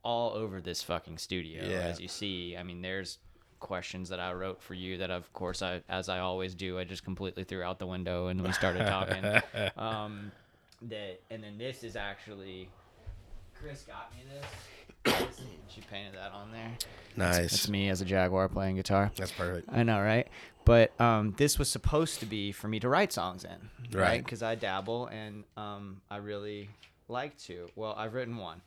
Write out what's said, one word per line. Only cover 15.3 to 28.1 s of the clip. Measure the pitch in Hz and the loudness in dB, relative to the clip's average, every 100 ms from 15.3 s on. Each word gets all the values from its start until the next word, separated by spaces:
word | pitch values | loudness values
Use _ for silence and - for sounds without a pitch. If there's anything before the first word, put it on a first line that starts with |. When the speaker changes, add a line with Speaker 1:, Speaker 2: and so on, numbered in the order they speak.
| - 127 82 - | -6 -14 -14 -16
Speaker 1:
She | - | -18
painted | 98 101 101 95 | -12 -10 -10 -10
that | 95 | -10
on | 101 104 | -10 -12
there. | 113 113 120 - - - - | -10 -10 -8 -10 -12 -10 2
Speaker 2:
Nice. | 87 87 | 6 6
Speaker 1:
That's, | 87 | 6
that's | - - | 2 2
me | 101 98 | 4 4
as | 95 | 4
a | 95 | 4
Jaguar | 95 90 92 95 | 6 6 6 4
playing | 95 95 95 | 2 0 0
guitar. | 95 98 101 - | 4 6 6 2
Speaker 2:
That's | 95 | -6
perfect. | - 87 90 - | -2 -2 -2 0
Speaker 1:
I | 127 | 4
know, | 117 107 | 6 6
right? | 104 113 - - - - | 6 4 2 -8 -18 4
But, | - 117 113 - | 10 12 10 8
um, | 120 110 107 95 | 6 6 4 4
this | 143 - | 4 4
was | 139 | 2
supposed | 113 - 151 165 - | 2 2 4 2 -2
to | 214 | -4
be | 107 101 | -2 -2
for | 98 104 | -4 -2
me | 110 | 0
to | 120 | 4
write | 151 196 | 4 4
songs | - 90 92 | 2 -2 -4
in, | 87 87 107 - 120 | -12 -14 -16 -14 -4
right? | 98 90 | 4 4
Speaker 2:
Right. | 117 123 | 4 0
Speaker 1:
'Cause | 117 | -4
I | 113 113 | -2 0
dabble | 104 95 98 117 123 | 0 -2 -2 -4 -4
and, | 110 107 104 101 - | -8 -10 -12 -14 -12
um, | 104 101 101 95 _ | -10 -10 -10 -14 _
I | 104 | -10
really | 104 104 104 104 101 107 - _ _ | -6 -6 -6 -8 -10 -16 -20 _ _
like | 120 143 - | -6 -6 -10
to. | - 87 87 98 | -14 -12 -12 -8
Well, | 110 104 | -6 -4
I've | 110 | -4